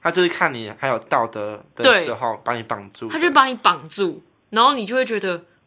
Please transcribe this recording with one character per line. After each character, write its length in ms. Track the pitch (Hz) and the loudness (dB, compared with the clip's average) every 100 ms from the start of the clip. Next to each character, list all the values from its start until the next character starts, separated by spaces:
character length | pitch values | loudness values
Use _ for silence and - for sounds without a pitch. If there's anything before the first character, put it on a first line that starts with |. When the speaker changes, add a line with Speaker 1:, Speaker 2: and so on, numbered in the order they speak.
Speaker 1:
他 100 | 165 | -2
就 100 | 175 | 2
是 60 | 175 | 2
看 260 | - 170 | 2 0
你 180 | 123 107 110 | -2 -8 -6
还 120 | 135 | -2
有 100 | 117 | -2
道 260 | - 139 113 | 0 0 0
德 380 | 110 104 104 - - | -4 -8 -10 -14 2
的 280 | 254 214 | 4 4
时 100 | 151 | 2
候， 220 | 113 120 107 | -2 -4 -4
Speaker 2:
对。 60 | |
Speaker 1:
把 100 | - | -4
你 80 | 120 | -4
绑 300 | 107 107 98 | -6 -8 -10
住。 180 | - 113 | -12 -8
Speaker 2:
他 80 | 311 | -2
就 140 | 339 | 2
把 140 | 285 262 | 4 4
你 100 | 254 | 2
绑 320 | 196 165 151 | 0 0 -4
住， 340 | - 185 117 - _ _ | -4 -4 -4 -14 _ _
然 120 | 208 | 2
后 100 | 254 | 2
你 120 | 277 196 | 2 -2
就 80 | |
会 120 | 254 233 | -2 0
觉 120 | 214 | -2
得 240 | 196 170 - _ | -4 -6 -10 _